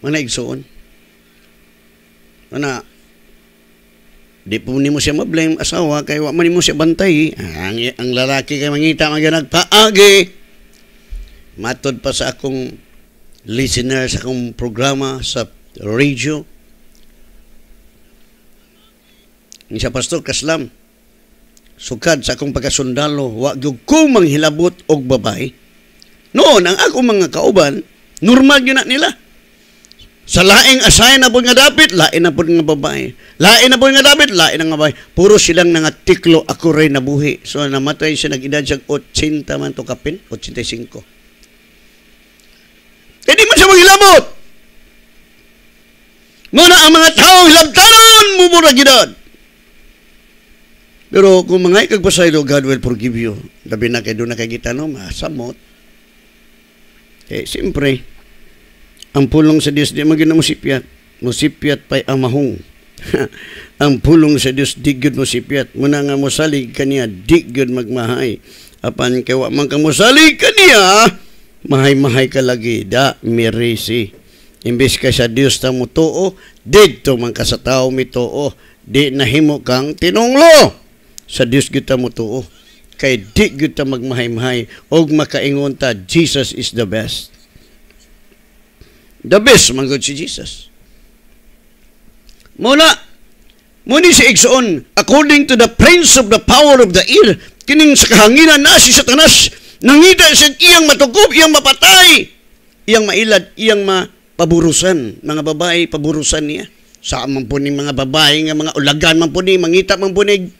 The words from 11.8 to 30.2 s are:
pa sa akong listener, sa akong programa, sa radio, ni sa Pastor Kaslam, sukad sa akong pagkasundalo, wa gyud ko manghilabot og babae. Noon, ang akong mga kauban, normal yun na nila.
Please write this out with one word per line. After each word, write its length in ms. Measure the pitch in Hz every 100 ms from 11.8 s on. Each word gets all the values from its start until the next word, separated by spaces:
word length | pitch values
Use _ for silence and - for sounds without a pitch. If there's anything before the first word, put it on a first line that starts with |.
| 139 120
pa 160 | 143
sa 160 | - 127
akong 400 | 127 139 131 127 - _ _ _ _ _ _ -
listener, 560 | 110 135 - 123 135 127
sa 160 | -
akong 320 | 123 127 123
programa, 640 | 110 120 107 135 139 135 131 120
sa 240 | 127 110 _ _ -
radio, 640 | 104 110 143 127 127 151 - _ _ _ _ _ - _ _ - _ _ _ _ _ _ _ _ _ _ _ _ _ _ _ _ _ _ _ _ _ - _
ni 80 | 110
sa 80 | -
Pastor 320 | 131 123 170
Kaslam, 480 | - 131 143 160 123 _ _ _ _ _ _ _ _ _ _
sukad 480 | _ - 113 170 156
sa 160 | 117 131
akong 160 | 143
pagkasundalo, 720 | 135 127 - 131 127 151 147 135
wa 320 | 110 135 135
gyud 240 | 139 127 -
ko 160 | 311 311
manghilabot 720 | 240 170 143 156 151 175 175 _
og 160 | 151 127
babae. 400 | 131 107 95 135 _ _ _ _ _ _ _ _ 226
Noon, 320 | 320 240 175
ang 80 | 190
akong 300 | 494 233 247
mga 240 | 208 175
kauban, 480 | 160 - 202 147 143 - _ _ -
normal 400 | 180 254 269 285
yun 160 | 254 269
na 80 | -
nila. 240 | 254 339 - _ _ _ _ _ _ _ _ - _